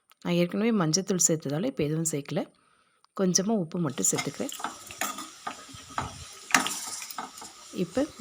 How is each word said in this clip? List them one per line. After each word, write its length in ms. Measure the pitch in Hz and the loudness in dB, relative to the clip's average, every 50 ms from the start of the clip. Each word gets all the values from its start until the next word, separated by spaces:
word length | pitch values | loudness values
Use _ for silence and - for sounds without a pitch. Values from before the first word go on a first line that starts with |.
| _ _ _ _ | _ _ _ _
நான் 180 | - 175 175 175 | 0 2 4 4
ஏற்கனவே 320 | 175 175 - 196 214 233 226 | 4 4 2 2 2 4 4
மஞ்சத்தூள் 540 | 208 170 156 156 190 185 - 196 180 - | 4 4 4 4 2 2 2 2 4 4
சேர்த்ததால 420 | - 165 160 - 139 143 151 202 269 | 4 4 2 0 0 -2 0 0 0
இப்ப 120 | 269 - 160 | 0 0 0
எதுவும் 280 | 143 156 160 165 160 | 0 0 0 0 0
சேர்க்கல. 300 | - 143 143 - 143 180 285 - _ _ _ _ _ _ _ _ _ _ _ _ _ | -2 -2 -4 -2 -2 -2 -2 -4 _ _ _ _ _ _ _ _ _ _ _ _ _
கொஞ்சமா 360 | - 196 185 175 196 185 208 233 | 2 4 6 6 6 6 4 2
உப்பு 220 | 214 175 156 - 180 | 2 2 0 0 0
மட்டும் 300 | 175 143 127 - 95 - | 0 0 0 0 2 2
சேர்த்துக்கிறேன். 440 | - 143 - - - - 220 285 - - - - - - - - - - - - - - - - - - - - - - - - - - - - - - - - - - - - - - - - - - - - - - - - - - - - - - - - - - - - - - - - - | 2 0 0 -2 -4 -4 -6 -6 -6 -6 -8 -8 -8 -10 -14 -10 -6 -6 -6 -4 -6 -8 -12 -14 -14 -12 -12 -12 -12 -12 -14 -18 -18 -18 -16 -8 -4 -4 -4 -4 -6 -12 -14 -16 -16 -16 2 4 4 4 4 2 -4 -6 -6 -8 -8 -8 -10 -10 -10 -10 -12 -12 -12 -14 -16 -16 -16 -18 -16 -8 -4
இப்ப 300 | 214 185 175 - 254 285 311 - - | -4 -4 0 0 0 0 0 -2 -4